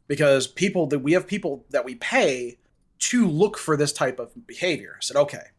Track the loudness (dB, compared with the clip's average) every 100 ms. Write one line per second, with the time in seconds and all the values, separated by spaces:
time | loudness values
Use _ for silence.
0 | -6 2 4 4 2 -2 0 0 0 0
1 | 2 0 0 -4 -4 -8 -4 -4 -4 -8
2 | -2 2 2 0 -6 -12 _ _ _ -8
3 | 0 2 2 4 0 0 -2 0 0 0
4 | -2 -2 -10 -16 -20 -4 -2 -2 -6 -12
5 | -2 2 2 -2 -16